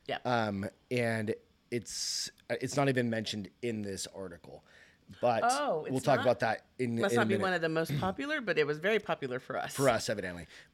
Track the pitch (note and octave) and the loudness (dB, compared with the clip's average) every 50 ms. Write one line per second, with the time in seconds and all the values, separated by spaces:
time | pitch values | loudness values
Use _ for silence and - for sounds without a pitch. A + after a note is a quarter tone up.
0 | - - - - - B2 B2 A#2 A2 G#2+ G2+ G2 G2 - - _ _ - B2+ A#2+ | -8 -6 -6 -4 -2 0 0 2 2 0 -2 -4 -4 -6 -10 _ _ -4 -2 0
1 | A#2 A2+ A2+ A2 G#2+ A2 - - _ _ _ _ _ - A#2 A#2 F#2 - - - | 0 0 0 0 0 -2 -4 -4 _ _ _ _ _ -6 -6 -6 -4 -6 -8 -6
2 | - - - - - - _ _ - - B2 - C3+ B2+ - C#3+ C#3 C#3 B2+ B2+ | -6 -4 -4 -4 -6 -8 _ _ -6 -6 -4 -4 -4 -2 0 2 2 4 4 2
3 | A#2+ A#2 A2+ A2+ G#2+ - A2 G#2+ F#2+ - _ - B2 A#2+ A2+ G#2+ G#2 G2 F#2+ F#2+ | 2 0 0 -2 -4 -4 -6 -6 -8 -10 _ -6 -4 -4 -2 -2 -4 -6 -6 -6
4 | - - - F#2+ F#2+ F2+ E2+ D#2 - - C#2 - _ - - - - - _ _ | -8 -10 -10 -12 -12 -12 -12 -16 -18 -18 -20 -20 _ -20 -20 -20 -20 -20 _ _
5 | _ - - - - B2 A2+ A2 - A#3+ C4 C#4+ D4 B3+ F3 D3+ - B2+ B2+ C3 | _ -20 -8 0 2 2 2 4 2 2 2 2 0 0 -2 -2 -2 -2 -2 0
6 | - D3 C3 A#2+ - B2 A2+ - B2 A2+ G#2+ - - _ _ - C3 A#2 A#2 A#2 | 4 4 4 6 6 4 4 4 2 0 0 -2 -6 _ _ -4 -2 0 2 2
7 | - - - A#3 G#3+ - G3 G3+ F#3+ F#3 F3+ E3+ E3 D#3+ D#3+ D#3+ E3 - - C#3+ | 2 4 4 4 4 4 2 2 2 2 2 2 0 0 0 0 0 0 0 0
8 | F#3 F#3+ F#3+ - C#4 C#4+ D#4 D4 A3+ F3+ D#3+ D3+ D3 C#3+ D3+ D3+ F3 G#3 A3+ G3+ | 0 0 -2 -2 -4 -2 -2 -2 0 0 2 2 2 2 0 0 0 0 0 0
9 | - - D#3+ - C#3 B2 B2 B2+ - - A#2+ G2+ - - - - C#3 C3 A2+ G#2 | 0 -2 -4 -4 -4 -6 -6 -6 -6 -4 -4 -4 -4 -4 0 4 4 4 4 4
10 | - - A2 G2+ F#2 F2+ F2 E2+ D#2+ - - - - _ | 0 -2 -4 -2 -4 -6 -8 -8 -12 -14 -18 -20 -20 _